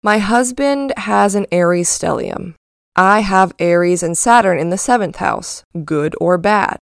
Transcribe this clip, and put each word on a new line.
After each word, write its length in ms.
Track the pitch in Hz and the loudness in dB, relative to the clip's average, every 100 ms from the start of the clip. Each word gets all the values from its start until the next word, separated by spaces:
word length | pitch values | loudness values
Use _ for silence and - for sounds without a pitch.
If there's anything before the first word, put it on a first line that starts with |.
My 160 | 208 214 | 2 0
husband 760 | 202 240 247 254 277 277 277 220 | 2 0 0 -2 -2 -2 -4 -6
has 380 | 202 202 202 202 | -2 2 2 0
an 100 | 196 | 0
Aries 360 | 175 170 175 175 | 0 2 0 -2
stellium. 680 | - 170 131 50 50 180 160 _ _ _ - | -2 -4 -4 -6 -8 -12 -16 _ _ _ 2
I 260 | 190 208 | 4 4
have 320 | 202 190 185 - | 2 2 2 0
Aries 440 | 170 175 175 175 | 0 2 2 0
and 140 | 170 165 | -2 -2
Saturn 420 | 240 240 196 170 | 4 4 4 0
in 100 | 165 | -2
the 80 | 190 | -4
seventh 380 | - 247 190 - | 0 0 0 -4
house, 480 | - 55 - - _ 175 147 | -4 -4 -8 -16 _ -12 -4
good 300 | 151 151 - | -2 -2 -2
or 180 | 170 180 | 0 2
bad? 400 | 190 208 - - | 2 0 0 -6